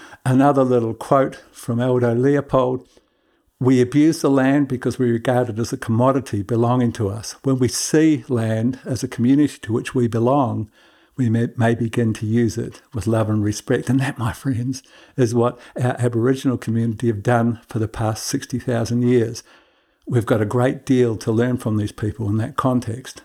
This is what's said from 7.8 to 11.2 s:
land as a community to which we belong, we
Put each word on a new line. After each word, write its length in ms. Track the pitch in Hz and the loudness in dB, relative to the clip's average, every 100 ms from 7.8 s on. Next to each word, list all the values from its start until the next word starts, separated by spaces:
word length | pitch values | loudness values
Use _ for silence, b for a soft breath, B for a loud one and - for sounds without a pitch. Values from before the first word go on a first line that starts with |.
| - 156 160 143 123 | 0 2 4 2 -2
land 520 | 120 113 110 117 131 | -2 0 0 -2 -4
as 200 | - 117 | -6 -6
a 40 | 123 | -6
community 500 | - 117 139 139 - | 0 2 4 2 -2
to 100 | - | -6
which 220 | 117 - | -4 -2
we 140 | 131 117 | -2 0
belong, 600 | 113 117 143 120 110 107 b b b b | 0 2 2 0 -2 -8 b b b b
we 140 | - | -4